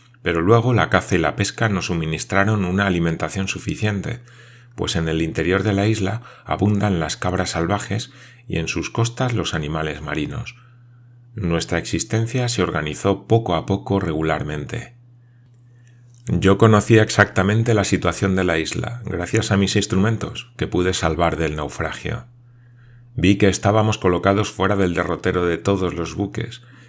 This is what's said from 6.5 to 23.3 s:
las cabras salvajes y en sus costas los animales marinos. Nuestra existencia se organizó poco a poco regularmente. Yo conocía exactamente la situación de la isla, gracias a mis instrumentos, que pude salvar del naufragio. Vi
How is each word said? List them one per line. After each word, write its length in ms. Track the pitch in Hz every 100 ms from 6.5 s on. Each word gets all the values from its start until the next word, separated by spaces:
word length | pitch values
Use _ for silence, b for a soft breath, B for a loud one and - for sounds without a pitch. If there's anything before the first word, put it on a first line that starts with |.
| 78 104 101 104 87
las 160 | 78 -
cabras 340 | 92 92 90
salvajes 640 | 85 85 101 - 113 - B B B B
y 120 | 82
en 100 | 80
sus 200 | 82 80
costas 460 | - 120 - 127
los 180 | 107 82
animales 480 | 82 76 78 78 73
marinos. 540 | 73 76 73 73 - - b b b b b b b
Nuestra 440 | - 85 82 - 85
existencia 680 | - 85 - 113 113 131 123
se 140 | 110
organizó 640 | 85 82 76 76 101 95 -
poco 300 | 117 117 82
a 100 | 73
poco 320 | 98 - 98
regularmente. 1000 | 85 78 78 76 73 76 69 80 - - - - b b b b - b b b b b -
Yo 320 | 85 95 98
conocía 440 | 110 104 - 110
exactamente 720 | 104 - 104 - 95 107 117
la 80 | 107
situación 540 | 95 90 87 85 98 92
de 80 |
la 140 | 90 82
isla, 440 | 78 85 82 -
gracias 460 | 95 87 87 113 -
a 60 | 98
mis 180 | 95
instrumentos, 800 | 107 - 95 107 110 - - - -
que 120 | -
pude 260 | 85 90
salvar 420 | 92 82 80 82 78
del 200 | 80 76
naufragio. 680 | 73 - 78 - - 76 - - b b b b b b b -
Vi 200 | 90